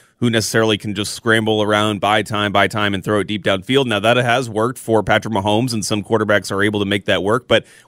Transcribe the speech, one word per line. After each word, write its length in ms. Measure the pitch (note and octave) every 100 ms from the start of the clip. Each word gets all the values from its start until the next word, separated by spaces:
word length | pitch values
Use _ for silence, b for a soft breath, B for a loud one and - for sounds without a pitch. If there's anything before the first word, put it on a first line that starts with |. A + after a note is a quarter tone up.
| b b
who 120 | A#2+
necessarily 480 | A2+ - A#2 A2+ G#2
can 160 | A2 G2
just 180 | G2+
scramble 480 | - A#2 A2+ A2 A2
around, 400 | G#2 G#2 G#2+ G#2
buy 200 | G2+ A2
time, 300 | G2 G#2 G#2
buy 160 | G2 G2
time, 260 | A2 G#2
and 120 | G2 A2
throw 160 | G#2+
it 60 | F#2+
deep 140 | G#2
downfield. 440 | G#2 G2 F#2 C3 B2+
Now, 140 | G#2
that 160 | G#2+ B2
has 320 | B2 B2 B2
worked 280 | G#2+ A#2 C3
for 240 | - A2
Patrick 320 | G2+ G#2+ G#2+
Mahomes, 380 | A2+ G#2 G#2+ B2+
and 140 | A2+ F#2
some 180 | G#2
quarterbacks 480 | F#2+ A2+ G#2 G#2 -
are 100 | G2
able 200 | G#2 G#2
to 40 | G2
make 200 | G2+ G2+
that 180 | F#2+
work. 240 | F#2 A#2+ -
But 180 | A2+ - b